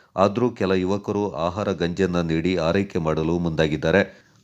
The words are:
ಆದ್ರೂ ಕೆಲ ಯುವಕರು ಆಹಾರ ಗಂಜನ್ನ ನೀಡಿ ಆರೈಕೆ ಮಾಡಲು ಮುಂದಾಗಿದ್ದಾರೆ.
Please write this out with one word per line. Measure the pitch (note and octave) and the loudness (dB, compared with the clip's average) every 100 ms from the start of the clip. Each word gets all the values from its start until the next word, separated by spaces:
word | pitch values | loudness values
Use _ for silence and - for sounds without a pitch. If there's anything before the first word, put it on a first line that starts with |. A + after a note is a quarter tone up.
| _ - | _ 0
ಆದ್ರೂ | G2+ G#2 A#2+ | 2 2 -2
ಕೆಲ | A2+ F#2+ | 0 0
ಯುವಕರು | F#2+ F#2 G2 G#2+ G2+ G2+ D2 | 0 0 -2 -2 -4 -4 -2
ಆಹಾರ | F2 F#2+ G2 | -4 -2 -4
ಗಂಜನ್ನ | F2 F2 F2 F#2 F2 | -2 -2 0 0 0
ನೀಡಿ | E2 D#2+ F2 F2 | 0 0 0 0
ಆರೈಕೆ | D#2+ G2 G2 F#2 | 2 0 0 -2
ಮಾಡಲು | D#2 D#2 D#2+ F2 | -2 0 0 0
ಮುಂದಾಗಿದ್ದಾರೆ. | E2+ D#2 D#2 D2+ E2 F#2 - - _ _ | 0 0 0 0 2 2 2 -6 _ _